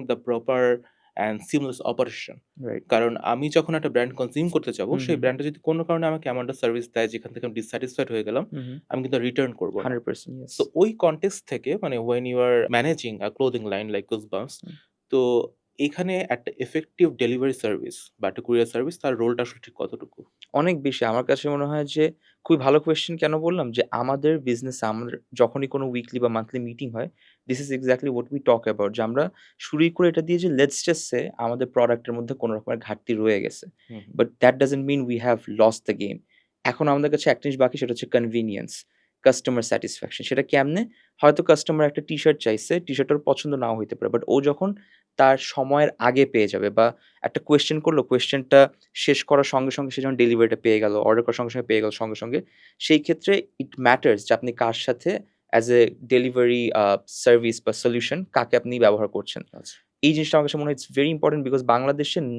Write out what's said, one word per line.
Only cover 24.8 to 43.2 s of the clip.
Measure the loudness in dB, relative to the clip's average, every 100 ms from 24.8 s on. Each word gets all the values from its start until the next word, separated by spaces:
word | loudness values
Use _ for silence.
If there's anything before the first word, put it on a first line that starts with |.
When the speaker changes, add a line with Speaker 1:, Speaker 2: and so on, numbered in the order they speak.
Speaker 2:
আমাদের | -6 -6 -8 -12 _
যখনই | 2 2 2 -6
কোনো | -4 -4
উইকলি | -6 -6 -2
বা | -2
মান্থলি | -2 -6 -8
মিটিং | -10 -10 -10
হয়, | -8 -10 _ _ _ -8
this | -8
is | -6
exactly | -4 0 0 0 -4
what | -6
we | -4 2
talk | 2 2
about, | -2 -2
যে | -2
আমরা | -2 -2 -2 -4 _ -20
শুরুই | -6 0 2
করে | 4 2
এটা | 2
দিয়ে | 0 0
যে | 0
let's | 2 2 2 -2
just | -2 -2
say | -6 -6 -6
আমাদের | -4 -4 -2
প্রোডাক্টের | 2 2 2 -4
মধ্যে | -8 -8 -6
কোনো | -4 -4
রকমের | -6 -8
ঘাটতি | -6 -10 -6
রয়ে | 0 2 2
গেছে। | -2 -10 -20
Speaker 1:
হুম | -20 -20 -18
হুম। | -8 -2
Speaker 2:
But | -2 4
that | 4 6
doesn't | 2 0 0
mean | -2 -2
we | -2 0
have | -2 -2 2
lost | 4 2 -4
the | -4
game। | -6 -10 _ _ _ _ -4
এখন | 0 0
আমাদের | 2 0
কাছে | 0 0
একটা | 0
জিনিস | 0 0
বাকি, | 0 0
সেটা | -4
হচ্ছে | -6 0
কনভিনিয়েন্স, | 0 0 -2 -2 -4 -8 -14 -20 _ _ _
কাস্টমার | 2 2 0 -2
স্যাটিসফ্যাকশন। | -2 -4 -4 -12 -12 -10
সেটা | -6 -4
কেমনে? | 0 0 0 0 -4 _ _ 2
হয়তো | 4 4
কাস্টমার | 4 4 4 2 0
একটা | 0
টি-শার্ট | -8 -2 0 2
চাইছে, | 2 -2 0 -4
টি-শার্ট | -2 -2 0
ওর | 0